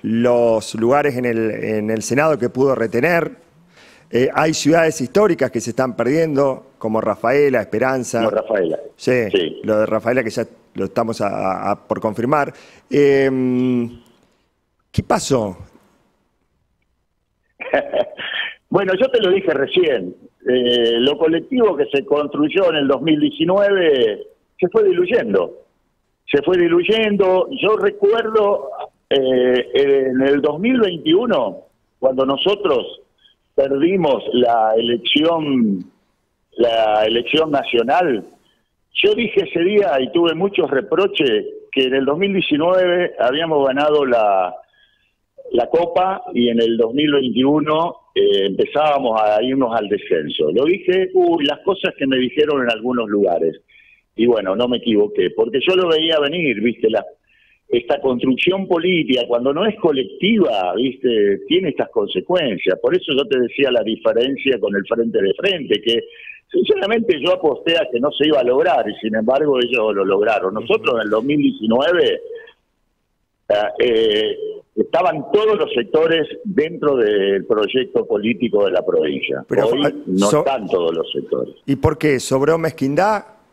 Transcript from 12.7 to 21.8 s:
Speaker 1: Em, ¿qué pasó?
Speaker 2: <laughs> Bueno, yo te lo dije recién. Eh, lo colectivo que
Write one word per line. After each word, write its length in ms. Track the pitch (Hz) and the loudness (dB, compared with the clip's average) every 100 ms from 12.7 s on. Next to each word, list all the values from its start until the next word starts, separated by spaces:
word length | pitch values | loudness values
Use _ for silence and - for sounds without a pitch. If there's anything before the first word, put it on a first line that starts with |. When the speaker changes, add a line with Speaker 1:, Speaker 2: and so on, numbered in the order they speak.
| - _ | -20 _
Speaker 1:
Em, 1120 | 143 143 139 135 131 127 127 127 123 120 120 _ _ _ _ _ _ _ _ _ | 2 4 4 2 0 -2 0 0 -2 -4 -10 _ _ _ _ _ _ _ _ _
¿qué 100 | - | -6
pasó? 560 | - 208 - 131 104 92 - _ _ _ _ _ _ _ _ _ _ _ _ _ _ _ _ _ _ _ | -2 -4 0 -2 -2 -8 -20 _ _ _ _ _ _ _ _ _ _ _ _ _ _ _ _ _ _ _
Speaker 2:
<laughs> 1080 | 523 143 - - - - - - - - _ | -4 -4 -2 -6 -6 -8 -10 -8 -10 -12 _
Bueno, 240 | 190 190 190 | -2 0 -2
yo 80 | 262 | 0
te 100 | 247 | 0
lo 100 | 190 | 0
dije 200 | 190 185 | 0 0
recién. 640 | 135 - 370 165 120 90 - - _ 139 | -2 -2 0 0 0 -4 -14 -20 _ -2
Eh, 440 | 127 120 120 117 117 | 0 2 2 2 2
lo 180 | 127 151 | 0 0
colectivo 580 | 160 165 - 131 220 | 0 0 -2 0 2
que 100 | 143 | 2